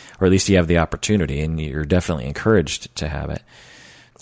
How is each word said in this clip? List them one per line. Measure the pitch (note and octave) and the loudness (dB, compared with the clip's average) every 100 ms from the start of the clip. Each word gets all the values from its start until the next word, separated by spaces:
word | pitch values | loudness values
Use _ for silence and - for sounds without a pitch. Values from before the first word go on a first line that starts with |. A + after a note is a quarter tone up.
| - - | -14 0
or | F#2 | 4
at | |
least | F#2+ - | 4 4
you | F#2+ | 2
have | E2 | 4
the | E2+ | 2
opportunity, | D#2+ - - G#2+ D2+ C#2+ | 0 -4 -2 0 0 -2
and | D#2 D#2+ | -4 -4
you're | D2+ C#2+ D2+ | -6 -4 0
definitely | F2+ - D#2 C2 | 0 0 -4 -6
encouraged | D2 A2+ G#2+ D2+ - - - | -2 2 4 2 -4 -10 -8
to | D#2 | -8
have | C#2+ C#2+ | -6 -8
it. | C#2+ _ - - - - - _ _ | -8 _ -20 -20 -20 -20 -20 _ _